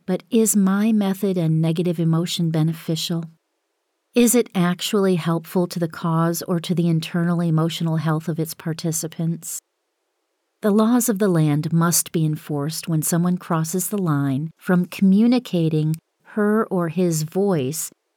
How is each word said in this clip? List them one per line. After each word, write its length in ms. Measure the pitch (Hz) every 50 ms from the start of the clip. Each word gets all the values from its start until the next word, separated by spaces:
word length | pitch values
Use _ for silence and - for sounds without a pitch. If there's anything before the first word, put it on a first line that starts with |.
| _
but 200 | - 185 175 - _
is 260 | - 220 220 214 -
my 340 | 208 190 190 196 202 214 226
method 480 | 220 208 202 196 190 190 208 196 185 180
and 240 | 160 160 160 160
negative 380 | 165 165 165 180 165 180 170 175
emotion 500 | 165 165 160 165 170 165 - - 170 165
beneficial? 760 | 165 160 156 165 160 160 - - 160 160 - - 170 165 165 160 - _ _ _ _ _ _ _ _ _ _ _ _ _ _ _ -
Is 180 | 240 240 220 233
it 160 | 240 226 -
actually 640 | - 190 175 175 180 175 - - 226 202 196 190 185
helpful 540 | 165 160 170 165 165 165 - - 185 175 180
to 100 | - 175
the 100 | 170 165
cause 540 | - - - 170 160 165 165 170 170 165
or 160 | - - 180 165
to 160 | 160 - 175
the 140 | 165 170 170
internal 520 | 165 160 160 - - 175 170 175 175 170
emotional 580 | 175 170 160 160 160 165 165 - 170 165 160 160
health 300 | 151 160 156 151 156 175
of 120 | 156 165
its 120 | 160 160
participants? 1080 | - - - 165 156 - - 165 156 - - 160 - - 165 165 170 165 - - - - - _ _ _ _ _ _ _ _ _ _ _ _ _ _ _ _ _ _ _
The 120 | - 214
laws 360 | 196 220 220 226 247 247 233 -
of 120 | 208 185
the 80 | 214 190
land 440 | 170 160 156 151 147 147 165 156
must 380 | 160 165 170 175 160 - - -
be 160 | - 170 160
enforced 600 | 156 151 151 - - 151 143 143 156 160 - - -
when 140 | 160 156
someone 360 | 156 - 175 170 175 180 180 180
crosses 520 | - - 175 160 160 160 - 185 - -
the 120 | 214 202
line 480 | 185 160 147 143 139 139 131 135 156 160 - _
from 280 | - - 180 180 180
communicating 1080 | - - - 196 190 190 202 226 240 254 247 247 - - 170 160 160 156 156 151 156 160 160 - _ _ _ _
her 420 | - - 214 208 208 214 220 214
or 220 | - 196 180 170 165
his 340 | 156 185 180 175 165 156
voice 680 | 156 151 - 185 202 202 185 151 127 131 160 - - - - _ _ _ _